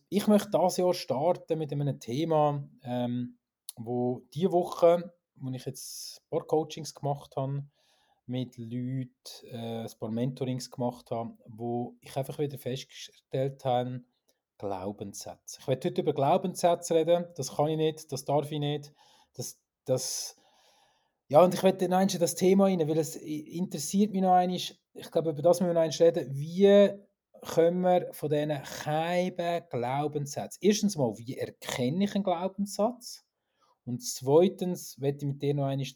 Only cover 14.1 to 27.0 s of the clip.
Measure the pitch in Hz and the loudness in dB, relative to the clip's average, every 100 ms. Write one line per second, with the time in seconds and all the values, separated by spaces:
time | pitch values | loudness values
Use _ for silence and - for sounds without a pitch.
14.1 | _ _ _ _ - 101 95 95 104 98 | _ _ _ _ -12 -8 -6 -8 -8 -12
15.1 | - - - - - - 139 180 180 151 | -14 -16 -18 -18 -10 -4 -2 -2 -2 -2
16.1 | 143 139 185 185 151 175 170 - 165 160 | 0 2 2 0 0 2 2 0 0 2
17.1 | 170 175 - 139 - 147 156 156 156 - | 0 0 -8 -6 -2 0 0 -2 -2 -8
18.1 | 135 - 147 143 151 147 147 143 _ _ | -8 -2 -2 -2 -4 -4 -4 -8 _ _
19.1 | _ _ - 120 - _ _ - 127 - | _ _ -12 -12 -14 _ _ -2 -2 -2
20.1 | - - - _ _ _ _ _ _ _ | -8 -10 -14 _ _ _ _ _ _ _
21.1 | _ - 143 180 175 190 190 175 185 196 | _ 4 6 6 6 2 2 2 4 2
22.1 | 170 165 - 185 196 196 180 151 160 147 | 2 -2 2 4 6 4 2 0 0 -2
23.1 | - - 151 - 165 180 165 - 196 214 | -4 -10 -10 -8 -6 -6 -6 -2 2 2
24.1 | 190 185 180 180 180 - - _ - - | 2 4 6 4 0 -8 -12 _ -18 -4
25.1 | 165 160 147 165 175 175 165 160 143 170 | -2 0 4 6 6 4 2 2 6 6
26.1 | 170 143 139 156 175 196 202 202 - | 6 -2 -6 -6 4 8 10 8 4